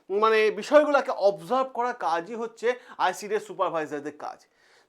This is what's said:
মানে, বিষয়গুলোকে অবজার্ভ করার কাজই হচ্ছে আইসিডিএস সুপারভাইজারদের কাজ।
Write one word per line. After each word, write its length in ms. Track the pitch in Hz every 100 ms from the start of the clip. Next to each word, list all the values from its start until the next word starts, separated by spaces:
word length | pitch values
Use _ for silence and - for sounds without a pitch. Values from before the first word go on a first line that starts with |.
| -
মানে, 400 | 196 220 220 214
বিষয়গুলোকে 600 | 196 208 294 294 277 254
অবজার্ভ 580 | - 196 160 165 254 262
করার 200 | 233 247
কাজই 400 | 226 175 170 170
হচ্ছে 440 | 226 233 - 226 240 - -
আইসিডিএস 480 | 170 185 208 208 208
সুপারভাইজারদের 720 | 175 180 165 151 147 143 147
কাজ। 280 | - - _ _ _ _